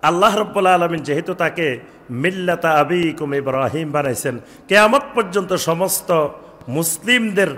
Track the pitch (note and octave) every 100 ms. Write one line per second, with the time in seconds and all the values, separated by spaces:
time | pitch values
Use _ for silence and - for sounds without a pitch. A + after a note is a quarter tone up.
0 | D3+ E3+ G#3 G#3 G#3 G3+ F#3 F3+ E3+ E3
1 | C#3+ C#3+ E3+ F3+ E3 D#3+ D#3+ B2 - -
2 | - A#2+ D#3+ F#3+ F3+ E3+ E3+ D#3 C#3+ F3
3 | E3+ D#3 D3 C#3 C3+ C3 B2+ C#3 D#3+ D3
4 | C#3+ A#2+ C#3+ A#2+ - - - G3 G#3+ C4
5 | - - G3+ F#3+ G3 F#3 - E3 F#3 -
6 | - E3 D3 - - - - D3 E3 -
7 | G3+ B3 A3+ F#3+ F#3